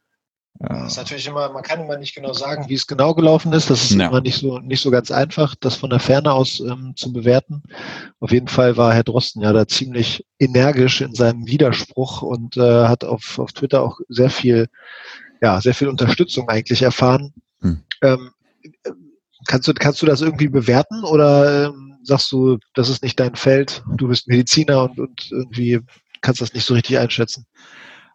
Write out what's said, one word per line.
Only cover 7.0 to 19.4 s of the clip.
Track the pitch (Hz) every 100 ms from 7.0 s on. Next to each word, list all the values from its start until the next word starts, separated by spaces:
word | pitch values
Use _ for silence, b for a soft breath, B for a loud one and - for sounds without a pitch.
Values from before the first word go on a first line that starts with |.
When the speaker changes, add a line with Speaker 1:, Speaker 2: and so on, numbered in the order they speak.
| 131
Speaker 1:
bewerten. | 123 117 127 - 147 B B B B B _
Auf | -
jeden | 123 127
Fall | - 123 117
war | 117
Herr | 117
Drosten | 113 120 - -
ja | 104
da | 107 107
ziemlich | - 131 120 113 - - -
energisch | 135 123 135 139 127 -
in | 135
seinem | 120 120 117 113
Widerspruch | 143 139 - - - 131 -
und, | 127 120 117 -
äh, | 120 120 120
hat | 120
auf, | - 117 - -
auf | 120
Twitter | - 139 135
auch | 123 - -
sehr | 117 131
viel, | - 127 117 113 B B B B B B _
ja, | 113 92
sehr | 120
viel | 120 139
Unterstützung | 131 123 - - - 120
eigentlich | 110 - 113
erfahren. | 127 - 127 131 143 - _ _
Speaker 2:
Hm. | 92 80 - -
Speaker 1:
Ähm, | 139 127 127 _ _ _ 156 _ - - _ _ _ _